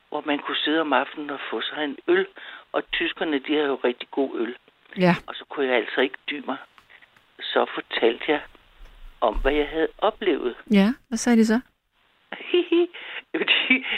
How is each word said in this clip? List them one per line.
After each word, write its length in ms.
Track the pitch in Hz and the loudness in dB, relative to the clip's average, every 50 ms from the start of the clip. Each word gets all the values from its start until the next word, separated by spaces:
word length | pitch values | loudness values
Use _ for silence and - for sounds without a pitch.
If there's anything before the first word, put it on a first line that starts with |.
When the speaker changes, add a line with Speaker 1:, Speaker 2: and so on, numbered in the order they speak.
| _ _ | _ _
Speaker 1:
hvor 140 | - 147 147 | -10 -6 -2
man 120 | 151 147 139 | -2 -2 -2
kunne 180 | - - - | -2 -4 -4
sidde 240 | - - 151 151 160 | -2 0 0 0 0
om 120 | 160 147 | 2 2
aftenen 380 | 131 127 139 - - 156 147 143 | 2 2 2 0 -6 -10 -10 -10
og 100 | 139 135 - - | -8 -10 -8 -6
få 100 | 113 113 | -6 -6
sig 240 | - - 139 147 151 | -6 -6 -6 -6 -6
en 120 | 143 127 - - - | -6 -6 -4 0 2
øl, 180 | 180 190 190 - - - - - - - - _ | 2 2 0 -2 -8 -14 -18 -18 -18 -18 -14 _
og 180 | - 151 - _ | -6 -6 -4 _
tyskerne, 460 | - - 170 165 - - 185 160 147 131 | -4 -2 -2 -4 -4 -4 -2 -2 -2 -2
de 140 | - 147 147 | -2 0 0
har 60 | 151 151 | 0 2
jo 80 | 139 131 - - | 0 0 0 0
rigtig 260 | 123 123 - - - | 0 -2 -2 -8 -6
god 280 | - 139 135 - - - | -2 -2 -2 -2 -2 -4
øl. 180 | 113 117 123 - _ _ _ _ _ _ - | -4 -4 -6 -10 _ _ _ _ _ _ -2
Speaker 2:
Ja. 180 | 196 180 175 175 - - | 2 4 4 4 2 -2
Speaker 1:
Og 80 | - - | -10 -12
så 100 | - - - | -12 -14 -10
kunne 180 | - 151 135 | -4 -2 0
jeg 100 | 127 127 | 2 2
altså 240 | 117 107 - - 139 | 2 2 0 0 0
ikke 180 | 127 139 - - _ - | 0 0 -2 -6 _ -8
dy 120 | 143 143 - | -8 -6 -6
mig. 100 | - - - - - _ - _ _ - - - _ _ _ _ _ _ - | -8 -8 -8 -10 -18 _ -20 _ _ -20 -20 -20 _ _ _ _ _ _ -14
Så 260 | - - - 131 120 - - | -10 -2 0 0 0 0 -2
fortalte 500 | 156 - _ - - 123 117 120 - - - | -8 -8 _ -2 2 2 2 2 2 0 0
jeg 120 | 147 147 - - - - _ _ _ - - - - - - - - _ | 0 0 -2 -8 -18 -20 _ _ _ -20 -20 -20 -20 -20 -20 -20 -4 _
om, 140 | - 110 107 - | 0 0 2 2
hvad 100 | - 135 | 2 2
jeg 160 | 147 147 147 143 | 2 2 0 0
havde 200 | 151 160 160 - - - | 0 -2 -2 -2 -2 0
oplevet. 560 | - 214 220 - 220 185 139 - - - - - - - | 0 0 0 0 0 0 0 0 -2 -4 -6 -8 -2 2
Speaker 2:
Ja, 160 | 214 196 196 220 269 - _ _ | 4 4 6 4 2 -2 _ _
hvad 100 | 226 226 | -8 -2
sagde 200 | - 247 233 226 | 2 4 4 4
de 60 | 214 | 6
så? 140 | 226 214 254 - _ _ _ _ _ _ _ _ _ _ _ _ _ | 4 2 0 -2 _ _ _ _ _ _ _ _ _ _ _ _ _
Speaker 1:
<laughs> 80 | - - - - - 359 339 - 330 339 349 349 - - - - - - - _ - | -16 -14 -4 0 0 0 2 4 2 2 2 2 -2 -10 -16 -14 -14 -14 -10 _ -4
Jamen, 140 | 160 - - | -2 2 2
de, 360 | - - - - - 151 - - - | 2 2 4 2 2 0 0 -4 -6